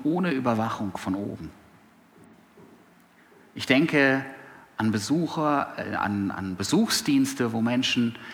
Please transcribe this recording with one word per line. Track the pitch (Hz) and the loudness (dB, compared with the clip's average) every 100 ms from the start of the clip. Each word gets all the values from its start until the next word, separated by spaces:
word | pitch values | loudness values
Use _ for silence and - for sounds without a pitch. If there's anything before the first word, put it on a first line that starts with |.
ohne | 151 175 175 | 0 0 0
Überwachung | 131 127 110 113 - 101 - | 0 0 0 0 -2 -6 -6
von | 98 98 | -4 -4
oben. | 104 107 107 - - - - _ _ - - - _ - - - _ _ _ _ _ - - - | -4 -8 -12 -16 -20 -20 -20 _ _ -20 -20 -20 _ -20 -20 -20 _ _ _ _ _ -20 -18 -6
Ich | - | 2
denke | 135 160 147 135 135 135 - - - - - | 4 4 4 4 2 -2 -12 -20 -20 -12 -2
an | 110 | 0
Besucher, | 107 104 160 156 - 151 143 - - | 0 0 0 0 0 0 0 -2 -6
äh, | 101 95 | -6 -2
an, | 101 101 101 | -2 0 -2
an | - 95 90 | -4 -6 -4
Besuchsdienste, | 98 170 226 - - 139 135 - 120 | 2 2 2 0 2 4 4 0 -2
wo | 113 | 0
Menschen | 117 123 131 123 117 117 - | 2 2 2 2 0 -2 -12